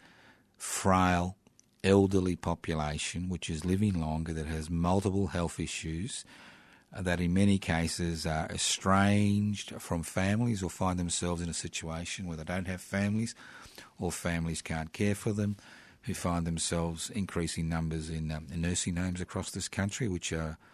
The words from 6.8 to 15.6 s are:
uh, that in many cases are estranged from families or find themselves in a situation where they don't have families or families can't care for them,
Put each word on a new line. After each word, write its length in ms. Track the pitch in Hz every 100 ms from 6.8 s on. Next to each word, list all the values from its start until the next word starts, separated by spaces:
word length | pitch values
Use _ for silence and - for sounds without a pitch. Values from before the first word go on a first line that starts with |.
| _ -
uh, 60 |
that 180 | 92 87
in 140 | 87
many 240 | 92 101 98
cases 640 | - 82 82 - 87 82
are 220 | 82 78 78
estranged 1300 | - - - 95 95 98 101 104 101 104 101 - -
from 220 | - 87
families 600 | 82 - 95 107 120 104
or 80 | 92
find 280 | - 92 90
themselves 440 | 87 - 87 85
in 60 | 85
a 60 |
situation 720 | 80 85 - 82 80 87 - 92
where 100 | 80
they 80 |
don't 240 | 80 90 90
have 120 | 92
families 540 | - 98 101 107 113 - - - - - - -
or 120 | 90
families 520 | - 90 85 82 80
can't 300 | - 80 80
care 220 | - 104
for 180 | 101 -
them, 240 | 104 104 101